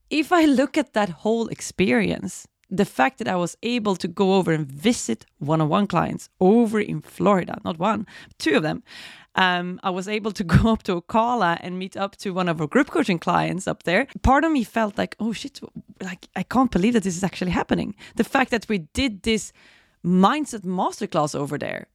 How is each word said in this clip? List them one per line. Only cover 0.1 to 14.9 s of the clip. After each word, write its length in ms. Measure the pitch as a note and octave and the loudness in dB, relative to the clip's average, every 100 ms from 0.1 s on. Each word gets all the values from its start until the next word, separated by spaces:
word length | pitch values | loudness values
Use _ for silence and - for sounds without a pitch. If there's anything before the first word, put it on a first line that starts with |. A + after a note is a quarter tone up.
| D4 D#4 | -2 2
I 140 | F4 D#4 | 4 6
look 320 | B3+ C#4+ D#4+ | 4 2 0
at 160 | C#4 | -2
that 160 | A3 G3+ | -2 -2
whole 380 | E3 G#3+ A3+ A3+ | -2 -2 -2 -2
experience, 1000 | - - - G3 B3 F3 - F#3 - - _ - | -8 -8 -2 2 2 0 -2 -6 -12 -20 _ -8
the 140 | F#3 G3 | -2 0
fact 320 | - C4 - | 2 0 0
that 100 | A3+ | -4
I 80 | F#3 | -2
was 220 | F3 - | -2 -4
able 320 | A3 B3 G#3+ F#3 | -4 -2 0 -2
to 120 | F3+ | -4
go 280 | E3+ F#3+ F#3+ | 0 2 4
over 160 | E3+ | 2
and 140 | D#3+ C#3+ | 0 -2
visit 600 | C#3 F#3+ A#3+ - A3+ - - | -2 0 0 -2 -6 -8 -8
one-on-one 480 | C#3+ D#3+ D3+ F#3 G3+ | -2 2 2 2 2
clients 420 | E3+ E3 - - - | 0 -2 -4 -10 2
over 400 | F#3 A3+ A3+ G#3+ | 4 6 4 0
in 220 | - D#3 | -4 -6
Florida, 580 | - - F3+ G3 - - | -8 -2 2 2 0 -8
not 160 | F#3+ E3 | -8 -2
one, 260 | F#3+ G#3 G#3+ - - - | -2 -2 -6 -14 -20 -6
two 180 | D#4+ C#4 | 0 2
of 80 | |
them, 200 | D#3 D#3+ - - - - - - | 0 -6 -10 -20 -20 -20 -8 0
um, 440 | F#3 F3+ F3+ F3+ | 0 0 -4 -6
I 60 | G3 | -4
was 180 | F3+ F#3+ | -4 -4
able 240 | G#3+ G#3+ | -4 -4
to 120 | G3 | -6
<laughs> 120 | F3 E3 | 2 4
go 160 | A3 | 4
up 100 | A3 | 0
to 180 | - F3 | -2 -4
Ocala 560 | - A3 A#3 B3 F3 E3+ | -2 0 0 2 0 -2
and 180 | F3+ F3+ | -6 -8
meet 180 | F#3+ - | -8 -8
up 180 | G3 - | -8 -6
to 140 | G#3 | -6
one 180 | F3+ F3+ | -2 -2
of 120 | D#3+ | -2
our 60 | D3+ | 0
group 220 | A#3+ D4 | 2 2
coaching 300 | F4 A#3+ E3+ | 0 0 0
clients 480 | - E3+ D#3+ E3 E3+ | 2 0 0 -2 -4
up 160 | D#3+ | -6
there. 240 | - F3+ C#4 - | 0 0 0 -2
Part 220 | A#3 C#4 | 2 4
of 80 | D#4+ | 4
me 120 | D4+ | 0
felt 340 | G#3+ A#3 G#3+ | -2 -2 -2